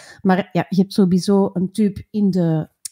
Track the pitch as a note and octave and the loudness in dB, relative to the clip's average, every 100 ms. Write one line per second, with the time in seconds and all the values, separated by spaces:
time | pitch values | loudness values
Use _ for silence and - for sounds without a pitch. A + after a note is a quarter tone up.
0 | - - F#3+ F#3 G3+ F3 - F#3 G3 - | -20 -6 0 0 0 -4 -2 0 0 2
1 | F#3 F3+ F#3 G3+ G3 F3 F3+ - G#3 G3+ | 2 2 2 0 0 -2 -4 -2 -2 -4
2 | - G#3+ G3+ F3+ E3 D#3+ - _ - | -8 -2 0 0 0 -2 -4 _ -20